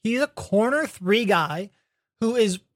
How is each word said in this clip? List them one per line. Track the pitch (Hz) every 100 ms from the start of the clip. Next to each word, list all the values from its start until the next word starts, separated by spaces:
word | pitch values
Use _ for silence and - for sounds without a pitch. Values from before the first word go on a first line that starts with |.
| 220
He's | 240
a | 285
corner | - - 196 226 285 311
three | - 180 214 220
guy | 180 151 151 202 _ _ _ _ _
who | 226 247
is | 220 180 -